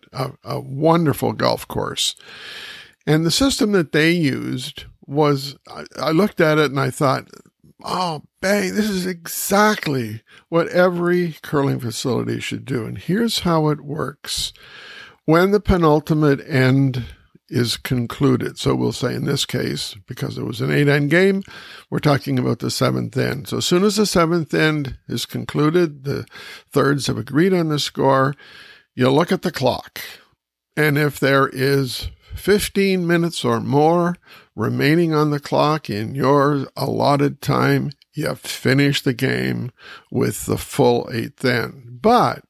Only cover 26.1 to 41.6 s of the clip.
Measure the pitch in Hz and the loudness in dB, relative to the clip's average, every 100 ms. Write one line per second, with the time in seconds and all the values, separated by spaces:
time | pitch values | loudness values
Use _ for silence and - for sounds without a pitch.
26.1 | 131 - - - - _ 147 135 143 127 | -8 -8 -16 -18 -20 _ 0 2 0 -2
27.1 | 113 110 139 190 185 160 147 - - 135 | -4 -2 0 2 2 0 -2 -4 0 2
28.1 | 135 135 147 - - - - _ - 127 | 4 2 -2 -14 -20 -20 -20 _ 0 2
29.1 | 139 170 185 180 - 123 82 - - - | 4 2 0 -2 -2 0 -2 -8 -14 -16
30.1 | - _ _ _ _ _ - 151 143 151 | -18 _ _ _ _ _ 0 2 2 0
31.1 | - 135 139 135 131 131 143 131 - - | 0 2 4 2 0 0 2 0 -6 -10
32.1 | - _ - - 208 - 196 196 185 170 | -14 _ -6 0 2 2 0 2 2 2
33.1 | 170 170 - 127 117 110 139 151 175 175 | 2 0 -2 0 0 2 4 4 4 2
34.1 | 175 _ - _ - 117 120 139 160 165 | -2 _ -20 _ -4 -2 2 4 4 4
35.1 | 156 151 147 - 139 147 156 - 104 110 | 2 2 0 -2 0 2 0 -4 -6 -4
36.1 | 139 127 143 143 143 131 - 131 110 123 | -2 2 4 4 0 -4 -6 -4 0 2
37.1 | 143 143 139 - 127 131 139 139 - _ | 4 0 -2 -2 0 2 2 -2 -10 _
38.1 | - 151 - - - - 135 143 139 139 | -6 -6 -6 -10 -4 0 2 2 0 -2
39.1 | 120 131 123 127 120 120 - - - _ | -2 -2 -2 -2 -4 -6 -12 -20 -20 _
40.1 | 117 120 107 - 104 - - 123 120 - | -2 -2 -4 -4 -4 -4 2 2 2 -2
41.1 | 117 113 - 127 120 | -6 -8 -4 -2 0